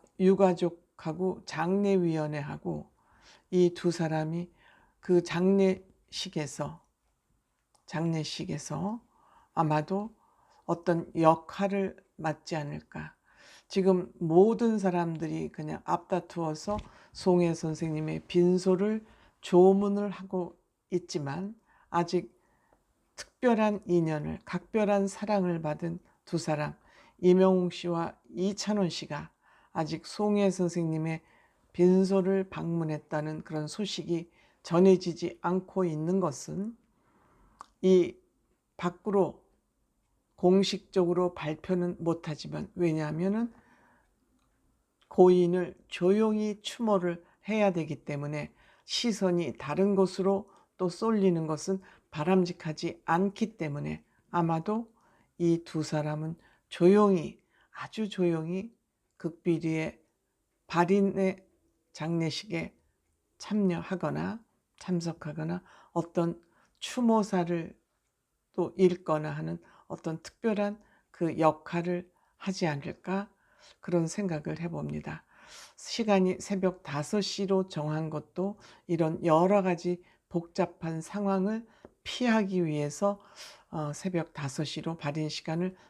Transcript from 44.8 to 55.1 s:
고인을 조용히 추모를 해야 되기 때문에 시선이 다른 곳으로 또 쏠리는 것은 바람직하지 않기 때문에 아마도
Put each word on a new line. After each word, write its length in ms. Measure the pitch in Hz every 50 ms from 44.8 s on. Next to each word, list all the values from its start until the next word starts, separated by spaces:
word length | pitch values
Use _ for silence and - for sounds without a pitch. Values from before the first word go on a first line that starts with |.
| _ _ _ _ _
고인을 680 | - - - 180 185 185 180 175 170 180 185 175 151 - - _
조용히 760 | _ - - 175 180 202 214 220 220 214 214 214 214 202 208
추모를 600 | - - - - 233 214 202 190 180 175 170 170 - _ _ _ -
해야 240 | 196 214 214 208 196
되기 340 | 175 170 156 151 147 - _
때문에 480 | - 147 143 143 147 151 147 147 - _ _ _ _ _ _ _
시선이 720 | - - - - 233 196 - 190 185 175 175 170 127 107
다른 380 | - - 147 147 180 196 208 202
곳으로 540 | 190 190 180 - - 185 196 196 196 - - - _ _ _ _
또 120 | - 185 175
쏠리는 580 | 170 - 220 226 226 208 190 190 170 165 160
것은 340 | 156 156 147 - 185 190 190 - - - _ _ _
바람직하지 880 | - 151 151 175 190 190 175 175 175 - - 160 151 - 170 165 - - _
않기 520 | - 165 175 196 202 196 - 226 220 -
때문에 460 | - 165 151 143 147 147 151 156 - - _ _ _ _ _
아마도 640 | - 175 165 165 165 160 165 214 214 226 233 - _ _ _ _